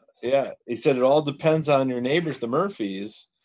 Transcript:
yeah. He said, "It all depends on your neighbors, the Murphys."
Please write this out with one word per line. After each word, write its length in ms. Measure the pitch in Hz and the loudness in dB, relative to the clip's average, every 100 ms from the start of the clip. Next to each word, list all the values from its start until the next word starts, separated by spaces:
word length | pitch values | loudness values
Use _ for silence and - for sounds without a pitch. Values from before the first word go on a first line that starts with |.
| _ _ | _ _
yeah. 300 | 120 139 117 - - | -2 0 0 -8 -10
He 80 | 117 | -2
said, 200 | 151 127 | 2 4
"It 60 | |
all 200 | 131 147 | 4 4
depends 460 | 143 139 160 160 147 | 2 -2 0 2 2
on 200 | 139 131 | 2 2
your 120 | 123 | -2
neighbors, 380 | 123 160 165 127 | 0 0 -2 -4
the 80 | 117 | -4
Murphys." 800 | 135 196 202 101 95 104 - - _ | -2 -2 -4 -6 -6 -10 -12 -14 _